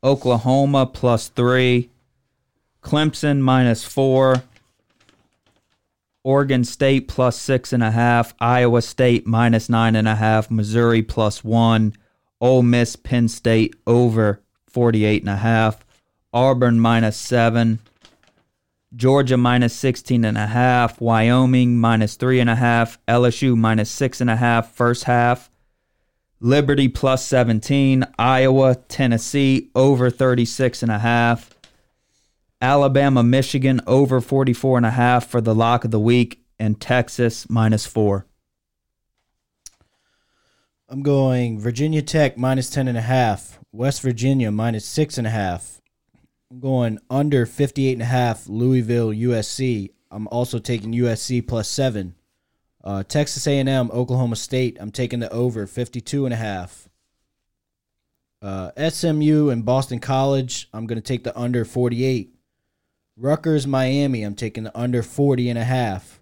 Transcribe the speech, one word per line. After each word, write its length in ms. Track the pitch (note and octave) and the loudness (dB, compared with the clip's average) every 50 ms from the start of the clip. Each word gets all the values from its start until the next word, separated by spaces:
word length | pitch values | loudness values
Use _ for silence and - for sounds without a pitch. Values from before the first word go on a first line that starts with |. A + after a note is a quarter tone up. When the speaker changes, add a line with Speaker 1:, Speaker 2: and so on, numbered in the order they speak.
| - | 2
Speaker 1:
Oklahoma 800 | C3 C#3 C3+ - B2+ B2 A#2+ A2 B2+ B2+ C3+ C#3 C#3 C#3+ C3+ C3 | 0 0 0 0 0 0 0 2 2 2 2 2 2 2 2 0
plus 440 | C3 - - - B2 A#2 A2 - - | 0 -4 -2 0 0 0 0 -2 -6
three. 600 | _ - B2 B2 B2+ B2+ B2+ B2+ B2 B2 A#2+ - _ _ _ _ _ _ _ _ _ _ _ _ _ _ _ _ _ _ _ | _ 0 0 2 2 2 2 2 2 0 0 -4 _ _ _ _ _ _ _ _ _ _ _ _ _ _ _ _ _ _ _
Clemson 560 | - - D3+ D3+ D#3 D3 - - D3 C#3+ C#3 | -4 -2 0 0 0 -2 -2 -2 -2 0 2
minus 440 | C3+ C3 C3 B2+ B2+ B2 A#2 A2 - | 2 2 2 4 4 2 0 -2 -4
four. 600 | - - - C3+ C3+ C3 C3 C3 C3 C3 B2 B2 _ _ _ _ _ _ _ _ _ _ _ _ _ _ _ _ _ _ _ _ _ _ _ _ _ _ _ _ _ _ _ _ _ _ _ _ | -8 -2 0 0 2 4 4 4 4 2 0 -2 _ _ _ _ _ _ _ _ _ _ _ _ _ _ _ _ _ _ _ _ _ _ _ _ _ _ _ _ _ _ _ _ _ _ _ _
Oregon 400 | C3 C3+ C#3 C#3+ C3+ C3+ B2+ B2 | 0 0 2 2 2 2 0 0
State 440 | A#2 - - C#3+ C3+ C3+ C3+ B2+ - | -2 -2 0 2 2 2 2 0 -4
plus 280 | - - B2+ B2 A#2+ | -4 0 0 0 0
six 380 | - - - C3+ B2+ B2+ - - | -2 -4 -2 -2 -2 -2 -2 -2
and 80 | B2 | 0
a 80 | A#2 A2 | 0 2
half. 460 | A2 A#2 A#2 A#2+ A#2+ A#2 A#2 - - _ | 2 2 2 4 4 2 0 -2 -4 _
Iowa 440 | - A#2 B2 B2 B2 A#2+ A#2 A#2+ A#2 | 0 0 2 4 4 4 2 2 0
State 420 | - - - B2+ B2 A#2+ A#2+ - | -2 -2 0 2 2 2 2 0
minus 420 | - A#2 A2+ A#2 A#2+ A2+ A2+ - - | 0 0 2 4 4 2 2 0 0
nine 280 | A#2+ A2+ A2+ A2+ A2 | 0 2 2 2 2
and 120 | A2 G#2+ A2+ | 2 2 0
a 100 | G#2+ G#2+ | 0 0
half. 340 | A2 A2 A2 A2 G#2+ - | 2 2 2 2 0 0
Missouri 500 | A2+ A2 G#2+ G#2 G#2+ A#2 A#2+ A#2 A#2 A2+ | -2 -2 -2 0 0 2 2 4 4 2
plus 420 | A2 - - - A2 G#2+ G2+ - - | 0 -2 -2 -2 -2 -2 -2 -4 -6
one. 500 | A2 A2+ A#2 A#2 A2+ A2+ A2 A2 G#2+ G#2+ _ _ _ _ _ _ _ _ _ | -2 0 2 4 4 4 2 2 0 -2 _ _ _ _ _ _ _ _ _
Ole 220 | A#2+ B2 C3 B2+ | 2 2 4 4
Miss, 340 | B2 A#2+ A#2+ A#2+ A#2+ A#2 - | 4 4 4 2 2 0 -4
Penn 320 | - _ - C3 B2 A#2 A2+ | -14 _ -2 0 0 0 0
State 480 | A2+ - _ A#2 A2+ A2+ A2+ - - _ _ - | -2 -2 _ 2 2 2 2 0 -2 _ _ 0
over 540 | A#2 A#2+ B2 A#2+ A2 A2+ A2 G#2 G2+ - _ _ _ _ _ _ | 2 2 4 2 2 2 0 0 0 -2 _ _ _ _ _ _
forty-eight 540 | _ B2 A#2+ A#2 A2+ A2 G#2+ G#2+ G#2+ G#2 - | _ 0 0 2 2 2 2 2 0 0 -2
and 60 | G2+ | -2
a 80 | G2+ G2+ | -4 -2
half. 460 | G2+ A2+ A2+ A2+ A2 A2 A2 - - _ _ _ _ _ _ _ _ _ | 0 0 2 2 2 0 -2 -4 -14 _ _ _ _ _ _ _ _ _
Auburn 480 | - A#2+ B2+ C3+ C3+ B2 B2 A#2+ A#2 A#2 | -2 0 2 2 2 2 2 2 4 4
minus 380 | A2+ A2+ A#2 A#2 A2+ G#2+ G#2+ - | 4 4 4 2 2 0 -2 -6
seven. 600 | - - B2 A#2+ A#2 A#2 A2 A#2 A#2 A2+ A2 A2 _ _ _ _ _ _ _ _ _ _ _ _ _ _ _ _ _ _ _ _ _ _ - | -6 -2 0 2 2 2 2 2 0 0 0 -2 _ _ _ _ _ _ _ _ _ _ _ _ _ _ _ _ _ _ _ _ _ _ -12
Georgia 440 | A#2+ A#2+ C3 C3+ C#3+ C#3 B2 B2+ B2 | -2 0 2 2 2 2 2 2 2
minus 360 | B2 A#2+ B2 B2 B2 A#2 - | 2 2 2 2 2 0 -2
sixteen 520 | - - C3+ B2+ - - - B2+ A#2+ A2+ | -2 -2 -2 -2 -4 -4 -2 0 0 0
and 120 | G#2+ G#2+ G#2+ | 0 -2 -2
a 100 | G#2+ G#2 | -4 -2
half. 520 | A2 B2 B2 B2+ B2+ B2 A#2+ A2+ - - | 0 2 2 2 4 2 2 0 -2 -4
Wyoming 760 | A#2 A#2 A#2 A2+ A2 A#2 B2 B2+ C3 B2+ B2+ B2+ B2+ B2 A#2+ A#2+ | -2 0 2 2 4 4 4 4 4 4 4 2 2 2 2 2
minus 380 | A2+ A2+ A#2 A2 A2 G#2+ - | 2 2 2 2 0 -2 -2
three 260 | - - B2+ C3 B2+ | -4 -2 0 2 2
and 80 | B2 A#2+ | 2 2
a 80 | A#2 A#2+ | 0 2
half. 420 | B2+ A#2+ A#2 A#2 A2+ A2+ - - _ - | 2 2 2 2 0 -2 -4 -12 _ 0
L 180 | A#2 B2 B2 | 2 2 2
S 160 | B2 A#2+ - | 2 0 0
U 140 | - C3+ A#2+ | 0 0 2
minus 340 | A2+ A2+ A2 A2+ A2 G#2 - | 2 2 2 2 0 -2 -4
six 300 | - - C#3 B2+ - - | -4 -4 -4 -4 -2 -2
and 100 | B2+ A#2+ | -2 0
a 60 | A2+ | 0
half 380 | A2 B2 A#2+ A#2 A#2 A2+ - _ | 2 2 2 2 0 0 -4 _
first 320 | - A#2+ A#2+ A#2+ A#2+ - | -2 0 0 0 -2 -2
half. 440 | - B2 A#2+ A#2+ A#2+ B2 - - _ _ _ _ _ _ _ _ _ _ _ _ _ _ _ _ _ _ _ | 0 0 2 2 2 0 -2 -4 _ _ _ _ _ _ _ _ _ _ _ _ _ _ _ _ _ _ _
Liberty 480 | - A#2 C3 D3 D3 C3 C#3+ C#3 C#3 C3+ | 0 2 2 2 4 2 2 2 2 0
plus 360 | - - - C3+ C3 B2+ - | 0 0 0 0 0 0 -2
seventeen. 800 | - - B2+ A#2+ A#2 A#2 G#2+ - - C#3+ C#3 C#3 C3+ C3 C3 C3 - - - | 0 0 2 2 2 0 -2 0 0 0 2 2 2 2 2 0 -2 -4 -2
Iowa, 560 | A2+ A#2+ C3 C3 C3 C3 C3 C3+ C3+ C3 B2+ B2+ _ _ | 0 2 2 4 4 4 4 4 4 4 2 0 _ _
Tennessee 800 | - - C3+ B2 A#2 A2 - - - C#3+ C#3 C3+ C3+ C3 - - _ | -6 -2 0 0 0 0 -2 -4 -2 0 2 2 2 0 -2 -2 _
over 340 | B2 C3 C3+ C#3 B2 B2 B2 | 2 4 4 4 4 2 0
thirty-six 760 | A#2+ - C3+ C3 B2 B2 A#2 A2+ - - C3+ B2 - - - | 0 0 0 2 2 2 0 -2 -2 -2 -2 -2 -2 -2 -4
and 80 | A#2 | -2
a 80 | A2 G#2 | -2 -2
half. 560 | A2+ A#2 A#2 A#2+ A#2 A#2 A#2 A#2 - - _ _ _ _ _ _ _ _ _ _ _ _ _ _ _ _ _ _ _ _ _ _ | 0 0 2 2 2 2 0 -2 -4 -14 _ _ _ _ _ _ _ _ _ _ _ _ _ _ _ _ _ _ _ _ _ _
Alabama, 640 | B2 B2+ C#3 C#3+ C#3+ C#3 C3 C#3 C#3 C#3 C3+ B2+ A#2 | -2 0 2 2 2 2 2 2 2 4 4 4 4
Michigan 560 | A#2 B2 C3+ C3 - - C#3+ C3 C3 C3 B2+ - - | 4 4 2 2 0 -2 -2 0 2 0 0 0 2
over 320 | B2 C3 C#3 C3+ C3 B2+ | 4 4 4 4 2 -2
forty-four 560 | B2 - C#3 C3+ C3+ C3 A#2 - - C3+ C3 | 0 0 0 0 0 0 -2 -2 0 0 2
and 100 | B2 A#2+ | 2 2
a 60 | A2 | 2
half 340 | A2+ B2+ A#2+ B2 B2 B2 A#2+ | 2 2 2 2 2 2 0
for 140 | - - B2 | 0 -4 -2
the 160 | A2+ A2+ A2 | 0 0 2
lock 300 | A2 A2+ A#2 A#2+ A#2 - | 2 2 2 2 0 -2
of 60 | A#2 | -2
the 80 | A#2 A2 | -2 0
week. 440 | G#2+ A#2 A#2+ B2 A#2+ A#2+ - _ _ _ _ _ | 2 2 4 2 2 0 -4 _ _ _ _ _
And 220 | G#2+ G#2+ G#2+ G#2+ | -4 -4 -4 -4
Texas 680 | - - B2+ B2+ A#2+ - - - A#2+ A#2 A2+ - - - | -2 -2 0 0 0 -2 -2 -2 -2 -2 -2 -4 -10 -4
minus 360 | - A#2 A2 A2 A2 G#2+ - | -2 0 2 2 2 0 -2
four. 400 | - - A2+ G#2+ G#2 G2+ G2 - _ _ _ _ _ _ _ _ _ _ _ _ _ _ _ _ _ _ _ _ _ _ _ _ _ _ _ _ - _ _ _ _ _ _ _ _ _ _ _ _ _ _ _ _ _ _ _ _ _ _ _ _ | -4 -4 0 0 0 0 -2 -6 _ _ _ _ _ _ _ _ _ _ _ _ _ _ _ _ _ _ _ _ _ _ _ _ _ _ _ _ -20 _ _ _ _ _ _ _ _ _ _ _ _ _ _ _ _ _ _ _ _ _ _ _ _
Speaker 2:
I'm 120 | C3 C#3 | -12 -6
going 600 | C#3 D3 C#3+ C#3 C3+ C3 B2+ B2+ A#2+ A#2+ A2+ G#2+ | -2 0 2 2 2 2 2 0 0 -2 -4 -4
Virginia 400 | G#2 A#2+ A#2+ A#2 C#3+ D#3 D#3 D3+ | -6 -6 -4 -2 -2 -2 -2 -2
Tech 360 | D3 D#3 - D#3+ D3+ C3+ - - | -4 -2 0 0 0 0 0 -2
minus 320 | B2 C3 C3 C3+ B2+ - | -2 0 0 -2 -2 -4
ten 200 | - C#3+ C3+ C3 | -4 -4 -2 -2
and 80 | A#2+ A#2 | -2 -4
a 40 | |
half. 560 | A2+ A#2 C3 C3 B2 A2+ G2+ F#2 - - - _ - _ | -2 0 0 2 2 2 0 -4 -6 -16 -20 _ -20 _
West 300 | - G#2+ B2 C3+ C3+ - | -10 -6 -4 -4 -4 -2
Virginia 500 | - C3 B2 A2 A#2 C3 C#3 C3+ B2 A2 | -4 -4 -4 -2 0 0 0 0 0 -2
minus 340 | G#2 G#2+ A2 A#2 A2+ G#2+ - | -2 -2 -2 -2 -4 -6 -8
six 320 | - - - D#3 D3 - - | -8 -4 -4 -4 -4 -4 -6
and 80 | A#2+ | -6
a 40 | A2 | -4
half. 480 | A2 A2 G2+ F#2 F2 F2+ - - - _ _ _ _ _ _ _ _ _ _ _ _ _ _ _ | -4 -4 -4 -4 -4 -6 -10 -16 -20 _ _ _ _ _ _ _ _ _ _ _ _ _ _ _
I'm 100 | B2+ B2+ | -20 -10
going 400 | B2 C3+ C3 B2+ B2 A#2 A2 G#2 _ _ | -6 -4 -2 0 -2 -2 -4 -8 _ _
under 360 | B2 C3+ C#3+ D3+ C#3+ C#3 A#2+ | -4 -2 -2 0 0 0 0
fifty-eight 480 | - - - D3 C3 - - C3+ C3 C3 | -2 -2 -4 -4 -4 -2 -2 -2 -2 -2
and 80 | A#2+ | -4
a 40 | A#2 | -4
half, 440 | A#2+ B2+ B2+ B2 A#2+ A2+ - - - | -4 -2 -2 -2 -2 -4 -6 -10 -12
Louisville, 640 | G2+ A2 A#2+ C3 C3 B2+ A#2+ G#2+ A#2+ A#2 A#2 A2 G#2+ | -6 -2 0 0 0 0 0 0 -2 -2 -2 -2 -4
U 200 | G#2+ A2+ B2 A#2+ | -4 -2 -2 -2
S 140 | A2+ G#2 - | -2 -4 -6
C. 440 | - - C3+ B2+ A#2+ G#2+ G2 F#2+ _ _ _ _ | -8 -6 -4 -4 -4 -4 -6 -10 _ _ _ _
I'm 160 | - G#2 G#2+ G#2+ | -14 -14 -12 -8
also 320 | - A#2+ B2 B2 - A#2 | -6 -6 -6 -4 -6 -10
taking 320 | G#2 - B2 A2+ G2 A2 | -6 -6 -6 -6 -6 -6
U 160 | A2+ A#2+ B2 A#2+ | -4 -2 -2 -2
S 140 | A2+ A2 | -2 -4
C 200 | - - B2+ B2 | -6 -4 -4 -4
plus 280 | A2+ - A#2+ A2+ G#2+ - | -4 -4 -6 -6 -6 -6
seven. 460 | - - C3+ C3 A2+ G#2 F#2+ F2+ F2 _ _ _ _ _ _ _ _ _ _ _ _ _ _ | -6 -4 -4 -4 -4 -6 -10 -10 -14 _ _ _ _ _ _ _ _ _ _ _ _ _ _
Uh, 200 | - G2+ G2 G2 | -10 -8 -8 -8
Texas 440 | _ - D3+ D3 - - C#3 - D#3 | _ -4 -4 -4 -4 -6 -8 -4 -2
A 100 | C#3+ C#3 | -2 -2
and 120 | C3+ C3+ | -2 -2
M, 200 | C3+ C3 B2 A#2 | -2 -2 -2 -2
Oklahoma 440 | - A#2+ B2 B2 B2+ B2+ B2+ A#2+ A2+ | -4 -6 -4 -2 -2 -2 -2 -2 -4
State. 400 | G#2+ - - - B2+ C3 A#2+ - - | -6 -8 -6 -4 -4 -4 -4 -6 -10
I'm 140 | G2+ G#2+ | -16 -14
taking 280 | G2+ - B2+ A#2+ - A#2+ | -8 -8 -8 -6 -6 -8
the 100 | A#2 G#2 | -8 -8
over 340 | F2 A#2 B2 B2+ A#2 A2 G#2 | -4 -4 -4 -2 -4 -6 -10
fifty-two 600 | F#2+ - - B2 - - A#2+ - - - C#3+ C#3 | -10 -8 -10 -10 -8 -10 -14 -12 -6 -6 -4 -4
and 80 | B2+ A#2+ | -4 -4
a 40 | A2 | -6
half. 520 | A2+ G#2+ G2+ F#2 F2+ F2+ - - _ _ _ _ _ _ _ _ _ _ _ _ _ _ _ _ _ _ _ _ _ _ _ _ _ _ _ _ _ _ _ _ | -6 -8 -8 -10 -10 -14 -18 -20 _ _ _ _ _ _ _ _ _ _ _ _ _ _ _ _ _ _ _ _ _ _ _ _ _ _ _ _ _ _ _ _
Uh, 300 | - G2 F#2+ F#2+ F#2 E2+ - | -14 -10 -10 -10 -10 -12 -8
S 260 | - C#3+ D#3+ D#3 - - | -6 -6 -6 -4 -4 -4
M 160 | E3+ D#3 D3+ | -2 0 0
U 280 | D3+ D3+ D#3 D3+ D3+ D3 | 2 2 2 2 2 2
and 140 | B2+ A#2 A2+ | 0 -2 -2
Boston 360 | A2 B2 C3+ C3+ - B2+ A#2 | -2 -2 -2 -2 -4 -8 -10
College, 680 | - - C3+ C3 C3+ C#3 C#3 C3+ C3 B2 - - - _ - | -6 -4 -2 -2 0 0 0 -2 -2 -6 -8 -12 -12 _ -14
I'm 140 | G#2+ A2+ G#2+ | -14 -8 -8
gonna 120 | A#2 A2+ | -8 -8
take 240 | G#2+ - C3 A#2+ - | -6 -6 -8 -6 -6
the 140 | A#2 - A2+ | -10 -10 -6
under 240 | A#2+ A#2+ B2 B2 A2+ | -6 -4 -2 -4 -4
forty-eight. 720 | - - B2+ B2 B2 A#2 A#2 B2+ C3 C3 A#2+ F#2+ - _ _ _ _ _ _ _ _ _ _ _ _ _ _ _ _ _ | -4 -4 -2 -2 -2 -2 -2 -2 -2 -2 -4 -6 -10 _ _ _ _ _ _ _ _ _ _ _ _ _ _ _ _ _
Rutgers, 500 | - A#2 C3+ D3+ D#3 - E3 D#3 D3+ C3 | -8 -4 -4 -4 -2 -2 -2 -2 0 0
Miami, 580 | C#3 C#3 C3 C3 B2+ C3+ C#3+ C#3+ C#3 C3 A#2 G#2+ | -2 -2 -2 0 0 0 0 0 -2 -2 -4 -6
I'm 120 | G#2 G#2 | -8 -8
taking 300 | - A#2+ A2 - - A2 | -8 -10 -10 -8 -10 -14
the 120 | A2 - - | -12 -10 -6
under 260 | A#2+ B2 B2 A#2+ A2 | -4 -2 -2 -2 -4
forty 440 | - - - C#3+ C#3 C3+ B2 B2 B2 | -4 -4 -2 0 0 0 0 -2 -2
and 100 | A#2+ A#2 | -2 -4
a 60 | A#2 | -4
half. 580 | A#2+ C3 B2+ B2 A2 F#2+ F2+ - - - _ | -2 -2 -2 -2 -4 -6 -8 -12 -16 -20 _